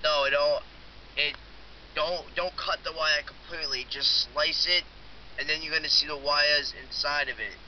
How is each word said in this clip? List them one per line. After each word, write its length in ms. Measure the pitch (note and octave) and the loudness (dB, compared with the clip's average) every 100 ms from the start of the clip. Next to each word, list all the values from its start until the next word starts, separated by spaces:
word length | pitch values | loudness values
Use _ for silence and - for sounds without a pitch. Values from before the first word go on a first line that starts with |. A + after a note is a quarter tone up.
No, 240 | D#3 D3+ C#3 | 4 4 4
don't. 340 | C#3 D3 C#3+ - - - - - - | 6 6 4 0 -16 -18 -18 -12 -2
It, 180 | D3 D3 - - - - - | -2 -2 -12 -18 -16 -18 -10
don't, 300 | - D#3 F3 - | -2 0 -2 -4
don't 200 | - F3+ | -2 -2
cut 240 | - - - | -2 -4 -2
the 80 | E3 | -4
wire 300 | D#3+ D#3 D3+ | -2 2 2
completely. 600 | C#3+ - - E3+ D#3 C3 B2 | 0 -12 -12 -8 -4 -4 -6
Just 400 | C#3 C3+ - - | 0 2 2 2
slice 360 | D3 D#3 D#3+ - | 2 2 2 4
it, 140 | F3 E3+ - - - - - | 2 0 -12 -16 -14 -12 -8
and 100 | C#3+ | -2
then 120 | D#3 | -2
you're 120 | D#3+ | 0
gonna 160 | D#3 D3+ | -2 2
see 180 | - D3 | 2 2
the 100 | D3 | -2
wires 560 | C#3 C#3+ D3 D3 C#3 - | 2 4 6 4 2 -8
inside 440 | - - D3 D3 C#3 | -10 -4 -2 0 -2
of 100 | A#2 | -4
it. 160 | G#2+ G2 | -8 -10